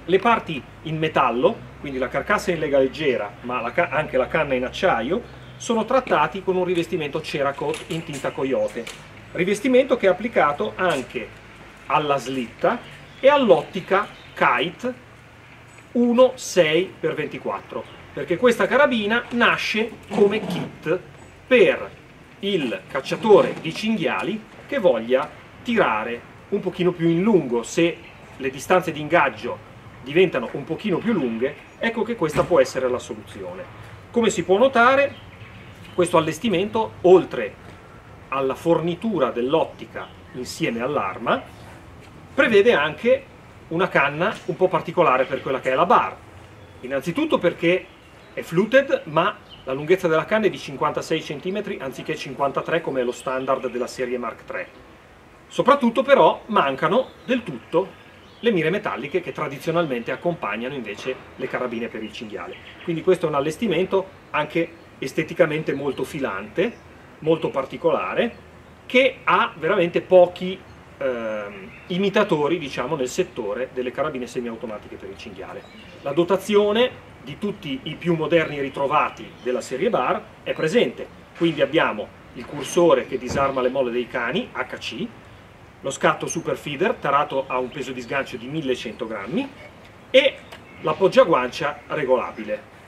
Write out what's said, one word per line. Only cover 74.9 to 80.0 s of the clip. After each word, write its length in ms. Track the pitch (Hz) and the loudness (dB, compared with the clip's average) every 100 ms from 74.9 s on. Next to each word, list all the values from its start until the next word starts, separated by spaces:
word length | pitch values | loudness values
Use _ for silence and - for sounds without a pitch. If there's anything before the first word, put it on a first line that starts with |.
per 140 | 98 95 | -16 -16
il 80 | 95 | -16
cinghiale. 460 | 117 90 87 90 - - - - | -16 -14 -14 -14 -16 -20 -20 -10
La 100 | 139 | -2
dotazione 960 | 143 170 196 - 202 208 214 247 - - - | 0 2 0 2 2 4 2 0 -2 -20 -18
di 160 | - 143 | -16 -8
tutti 420 | 208 - 151 131 | -8 -8 -8 -8
i 120 | - | -8
più 200 | 156 170 | -6 -2
moderni 460 | 165 151 165 156 147 | 0 2 2 2 -4
ritrovati 720 | 135 170 139 147 123 - 104 - | -6 -2 0 2 0 -6 -16 -8
della 180 | 120 127 | -4 -4
serie 300 | - 127 233 | -4 -2 0
Bar 320 | 175 | 0